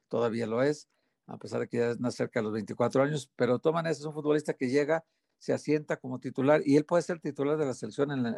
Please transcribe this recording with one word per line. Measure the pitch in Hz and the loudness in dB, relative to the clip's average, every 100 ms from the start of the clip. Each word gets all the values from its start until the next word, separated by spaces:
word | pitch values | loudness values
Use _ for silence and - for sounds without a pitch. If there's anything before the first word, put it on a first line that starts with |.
| _ | _
todavía | 117 117 113 110 | -2 0 0 -2
lo | 117 | 0
es, | 139 147 - _ _ _ - | 0 -2 -8 _ _ _ -18
a | - | -14
pesar | 123 120 | -8 -6
de | 120 | -4
que | 120 | -2
ya | 120 | 0
es | 117 | -2
más | 123 | -4
cerca | - 120 123 | -4 -4 -2
de | |
los | 107 | -2
veinticuatro | 107 101 110 120 131 | -4 -4 -2 0 2
años, | 139 151 - - | 0 -2 -6 -2
pero | 123 | 0
de | 123 | 2
todas | 160 | 2
maneras | 165 165 143 | 0 -2 -4
es | 151 | -6
un | |
futbolista | 151 147 151 151 | -4 0 0 0
que | - 131 | -2 0
llega, | 143 147 160 - _ _ _ | 2 2 0 -4 _ _ _
se | - | -4
asienta | 120 - 151 147 156 | -2 0 -2 -2 -6
como | 127 127 | -6 -8
titular | - - 135 156 | -6 0 4 4
y | 147 147 | 6 4
él | 147 | 4
puede | 175 | 2
ser | 165 170 | 0 -4
titular | 151 143 139 156 | -6 -2 0 0
de | 139 | -2
la | |
selección | 117 110 143 143 | -4 -6 -2 -2
en | 139 | 0
la, | 117 | -2